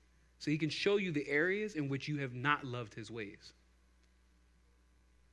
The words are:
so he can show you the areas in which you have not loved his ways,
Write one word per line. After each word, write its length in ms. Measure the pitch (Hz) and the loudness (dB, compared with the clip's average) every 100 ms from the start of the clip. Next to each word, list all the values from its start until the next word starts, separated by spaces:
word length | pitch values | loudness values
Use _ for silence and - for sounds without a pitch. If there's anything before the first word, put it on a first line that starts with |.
| _ _ _ - | _ _ _ -6
so 120 | - | 0
he 80 | 151 | 2
can 120 | 151 | 2
show 260 | - 196 208 | 2 4 4
you 140 | 185 | 2
the 180 | 147 139 | 0 2
areas 460 | 143 175 202 214 | 2 2 0 -2
in 140 | 160 139 | -2 -2
which 180 | 139 156 | -2 -2
you 120 | 147 | -4
have 160 | 135 | -4
not 300 | 123 139 147 | 0 2 2
loved 300 | 139 120 113 | 0 -6 -6
his 160 | - 104 | -10 -10
ways, 420 | 113 101 101 - - _ _ _ _ _ _ _ _ _ _ _ _ _ _ _ _ _ | -8 -10 -12 -20 -20 _ _ _ _ _ _ _ _ _ _ _ _ _ _ _ _ _